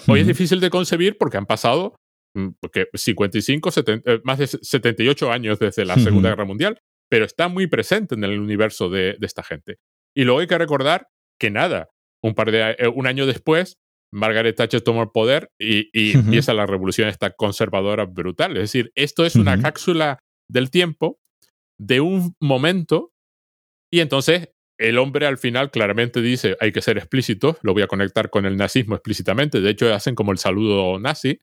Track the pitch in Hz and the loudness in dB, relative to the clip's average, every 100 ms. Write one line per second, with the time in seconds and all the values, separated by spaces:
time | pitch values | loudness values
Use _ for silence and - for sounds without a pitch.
0 | - 139 - - 175 185 180 180 180 170 | 4 4 4 2 2 2 2 0 0 0
1 | 185 208 151 98 101 110 117 143 196 _ | 0 0 -2 -2 -2 0 2 0 -2 _
2 | _ _ _ 98 95 - 87 98 92 95 | _ _ _ -8 -8 -8 -8 -6 -6 -6
3 | - 101 101 107 101 143 180 160 113 110 | -4 -2 -2 -2 -2 -2 0 -2 -2 -2
4 | 123 113 131 135 143 - - 131 117 113 | 0 -2 -2 -2 -4 -6 -4 0 0 0
5 | 117 143 135 120 110 104 107 - 95 107 | 0 0 -2 -2 -2 -2 -2 -2 2 4
6 | 113 101 95 101 98 104 190 226 _ _ | 4 4 2 0 -4 -2 -4 -4 _ _
7 | - 113 104 - 175 180 180 117 110 202 | 0 2 2 0 -2 0 -2 0 0 0
8 | 202 110 101 104 104 104 107 - 90 95 | 0 -4 -4 -4 -2 0 -2 -2 -4 0
9 | 92 104 104 - - 78 - - _ _ | -2 -4 -8 -8 -12 -14 -14 -20 _ _
10 | _ - 123 131 175 170 160 143 135 180 | _ 0 2 2 2 0 0 0 0 0
11 | - _ _ - 113 104 170 104 80 _ | -4 _ _ -4 -2 0 -2 -2 -8 _
12 | _ _ 113 110 110 110 110 113 120 123 | _ _ -4 0 0 2 0 0 -2 0
13 | 131 131 135 120 - 160 185 - _ _ | -2 0 -2 -2 0 0 0 -10 _ _
14 | _ 104 110 110 113 110 117 120 123 117 | _ -4 0 2 0 0 0 0 0 0
15 | 107 113 110 147 - - 107 107 107 113 | 0 0 2 0 -2 -8 -2 0 0 0
16 | 107 131 107 113 - 110 98 95 95 92 | 2 4 4 2 2 0 0 -2 -2 0
17 | 110 92 98 - 104 - 107 95 101 107 | -2 -2 -6 -2 -4 -2 -2 -2 -2 -2
18 | 98 90 90 - 180 120 104 127 117 - | -4 -6 -8 -4 -4 -2 -2 -2 -2 -2
19 | 147 - 165 127 98 95 139 - - 165 | -2 0 2 4 4 4 0 -2 -2 0
20 | 151 131 _ _ - 123 131 175 175 151 | 0 -4 _ _ -4 -2 0 0 0 -2
21 | 165 - _ _ _ _ _ - 101 127 | -6 -6 _ _ _ _ _ -12 0 2
22 | 160 190 175 - 147 131 156 185 160 160 | 2 0 -2 -2 0 2 2 0 0 -2
23 | 339 _ _ _ _ _ _ _ - 170 | -2 _ _ _ _ _ _ _ -2 0
24 | 156 139 147 175 170 _ _ - 113 120 | 2 0 2 0 0 _ _ -4 0 2
25 | 135 139 147 131 123 120 139 117 104 104 | 0 0 -2 -2 -2 -2 -2 0 0 0
26 | 123 123 117 123 - - 110 101 - 104 | -2 0 0 0 0 0 0 0 0 -2
27 | - 135 123 101 139 165 101 95 98 98 | 0 -2 -2 0 0 0 0 0 0 0
28 | 98 - 107 107 98 98 98 131 104 101 | -2 -2 0 0 0 0 0 0 0 -4
29 | - 104 95 107 151 123 98 107 120 104 | -4 -4 -2 0 0 2 0 2 2 0
30 | - 117 101 95 101 95 110 101 92 95 | -2 -2 -2 0 0 0 0 2 0 -2
31 | 123 156 131 147 | -4 -4 -4 -6